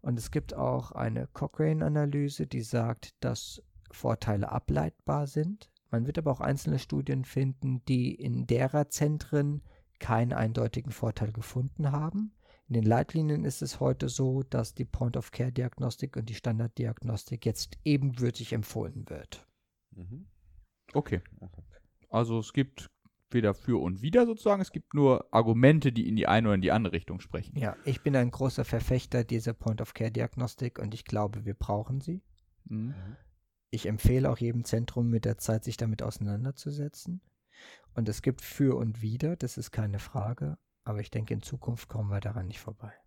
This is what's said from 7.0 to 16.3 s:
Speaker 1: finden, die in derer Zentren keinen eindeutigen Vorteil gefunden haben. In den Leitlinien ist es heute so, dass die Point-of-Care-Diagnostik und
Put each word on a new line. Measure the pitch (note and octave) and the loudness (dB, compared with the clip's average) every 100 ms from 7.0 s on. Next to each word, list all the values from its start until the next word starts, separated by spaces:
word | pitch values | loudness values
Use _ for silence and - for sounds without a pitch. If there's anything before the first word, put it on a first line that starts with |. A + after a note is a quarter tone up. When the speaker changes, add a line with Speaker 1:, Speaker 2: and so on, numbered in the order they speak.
| C#3 C3+ | 0 -2
Speaker 1:
finden, | C3 - C3+ C3 C3+ B2+ - | -2 0 0 0 -2 -2 0
die | B2+ B2 | 2 2
in | - C3+ B2 B2 | -2 -2 -2 0
derer | A#2+ C3 D3+ D3 | 2 2 2 0
Zentren | - D3+ D3+ - D3 C#3+ D3 - - _ _ | 0 0 0 0 0 2 -2 -8 -20 _ _
keinen | - A2+ A#2+ | 2 2 4
eindeutigen | - A2 A#2 A2+ B2+ C3 | 2 0 0 -2 -2 -6
Vorteil | A2+ A2+ - G#2+ | -4 -4 -2 -4
gefunden | A2 A2 B2+ C3 - D3 | -4 -6 -4 -4 -2 0
haben. | D3 D#3 G3 G#3+ _ _ - _ | 0 -2 -4 -6 _ _ -20 _
In | |
den | A#2 | 2
Leitlinien | G#2+ A#2 D3 D#3+ D3+ D3 | 6 4 4 0 0 0
ist | - - | -2 -4
es | C3+ - | -8 0
heute | C3+ C3 C3+ | 0 0 -2
so, | B2 C3 C3 | 0 0 0
dass | C3 C3 A2+ | 0 -2 -2
die | - B2 | -4 -6
Point-of-Care-Diagnostik | - A#2+ B2+ - - B2+ B2 B2+ - C3 - C3+ C3 | -2 -2 -2 -6 -4 -2 0 -4 -2 -4 -4 -8 -6
und | A2+ | -8